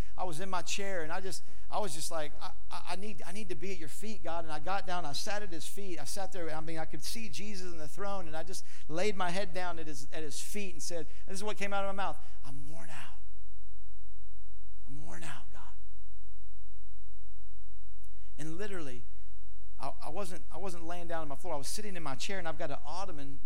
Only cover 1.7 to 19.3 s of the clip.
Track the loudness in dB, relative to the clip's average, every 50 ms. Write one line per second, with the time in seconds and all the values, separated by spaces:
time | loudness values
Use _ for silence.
1.7 | -2 -2 -2 -2 0 0 0 0 0 -2 -2 0 0 0 0 0 0 0 0 0
2.7 | -2 -2 -2 -2 -2 -2 -2 -2 -2 -2 -2 -2 -2 -2 -2 0 0 -2 -2 -2
3.7 | -2 -2 -2 0 0 0 0 0 0 0 0 -2 -2 -2 -2 -2 -2 -2 -2 -2
4.7 | -2 -2 -2 -2 -2 -2 -2 0 0 0 -2 -2 -2 -2 -2 -2 0 0 0 0
5.7 | 0 0 0 0 -2 -2 -2 -2 -2 -2 -2 -2 -2 -2 -2 -2 -2 -2 -2 -2
6.7 | -2 -2 -2 -2 0 0 0 0 0 0 0 0 0 0 0 0 0 0 0 0
7.7 | 0 0 0 0 0 0 0 -2 -2 0 0 0 0 0 0 0 0 0 0 0
8.7 | 0 0 0 0 0 0 0 0 0 0 0 0 0 0 0 0 0 0 0 -2
9.7 | -2 0 0 0 0 0 0 0 0 0 0 0 0 0 0 0 0 0 0 0
10.7 | 0 0 0 0 0 0 0 0 0 0 0 0 0 0 0 0 0 0 0 0
11.7 | 0 0 0 0 0 0 0 0 0 0 0 0 0 0 0 0 0 0 0 0
12.7 | 0 0 0 0 0 0 0 0 0 0 0 0 0 0 0 0 0 0 0 0
13.7 | 0 0 0 0 0 0 0 0 0 0 0 0 0 0 0 0 0 0 2 2
14.7 | 2 2 2 2 2 2 2 2 2 0 0 0 0 2 2 2 2 2 2 2
15.7 | 2 2 2 2 2 2 2 2 2 2 2 2 2 2 2 2 2 2 2 2
16.7 | 2 2 2 2 2 2 2 0 0 2 2 2 2 2 2 2 2 2 2 2
17.7 | 2 2 2 2 2 2 2 2 2 2 2 2 2 2 2 2 0 0 0 0
18.7 | 0 0 0 0 2 2 2 2 2 2 2 2